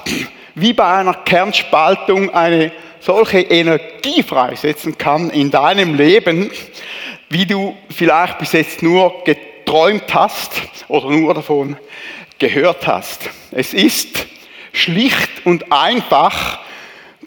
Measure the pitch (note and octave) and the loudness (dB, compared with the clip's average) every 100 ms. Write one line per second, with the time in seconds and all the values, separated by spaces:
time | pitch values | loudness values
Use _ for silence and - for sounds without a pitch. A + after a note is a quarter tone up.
0 | - - - - - - G#3 A#3+ F#3+ F#3+ | -8 -8 -8 -14 -18 -2 0 2 2 2
1 | F#3 - - F3 G3 G3+ - D3+ D#3+ F#3+ | 0 -2 0 2 2 -2 0 2 2 2
2 | - F#3+ G3 F3 E3+ E3 D#3 - - - | 0 0 2 2 2 2 0 -4 -20 -14
3 | - G3 A3 F#3+ F3 E3+ E3 D#3+ - - | -2 2 4 2 2 2 2 0 -2 -10
4 | C4+ D#4+ G#3 C#3+ B2 A#2+ D3 D3 E3 D3+ | -4 -2 0 0 0 -2 -4 -4 -6 -6
5 | - D3+ E3+ D3 C#3 C3+ D3 G3 F3+ D3 | -2 0 0 0 2 2 2 2 0 4
6 | D3 G#3 F3+ E3 G3+ - - - - - | 6 4 4 0 -2 -6 -18 -18 -16 -14
7 | - - - D#3 F#3 G3+ G3 - - - | -14 -16 -6 -2 -2 -2 -4 -8 -14 -2
8 | E3 D#3+ F3+ - D3+ D#3+ D3 - E3 F3+ | 2 4 2 -4 -2 0 0 -2 2 4
9 | F3+ - - D3 - - - D#3 E3+ G#3 | 2 0 -2 -2 -2 -12 -2 2 2 2
10 | - - G3 - - - - - - C#3 | -2 0 0 -2 -10 -10 -10 -16 -4 -2
11 | C3 D3+ D#3+ D#3 C#3+ D3 C#3 C#3+ - - | 0 0 0 -2 -2 -2 -2 -8 -14 -18
12 | - - - - A#2+ - E3+ E3+ - F#2+ | -16 -18 -18 -2 -2 2 0 0 -2 -4
13 | - - - - - - E3+ - D4 - | -4 -12 -14 -16 -12 -6 -4 2 2 0
14 | - - - - - - - - - E3+ | -6 -8 -10 -14 -20 -20 -12 -4 -2 0
15 | B3+ - G3+ - - E3+ - C#3+ E3 A#3+ | 0 0 -4 -4 0 0 0 0 2 0
16 | - C#3+ F3 - - - - - - - | 2 2 2 0 -8 -10 -16 -20 -20 -20
17 | - - | -20 -20